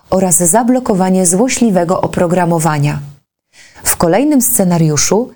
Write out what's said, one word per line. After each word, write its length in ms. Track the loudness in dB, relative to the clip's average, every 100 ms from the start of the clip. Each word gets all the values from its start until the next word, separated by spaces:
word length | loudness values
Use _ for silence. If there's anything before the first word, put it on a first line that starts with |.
| _
oraz 260 | -2 0 0
zablokowanie 920 | 0 2 2 0 0 0 0 2 0
złośliwego 720 | 0 -2 0 0 2 0 -2
oprogramowania. 1000 | -2 -2 0 0 0 0 0 0 -2 -4 -10 -20 _ _ _ -20 -20 -10
W 120 | -8 -2
kolejnym 460 | 0 2 2 0
scenariuszu 880 | 0 0 0 2 2 0 0 0 -2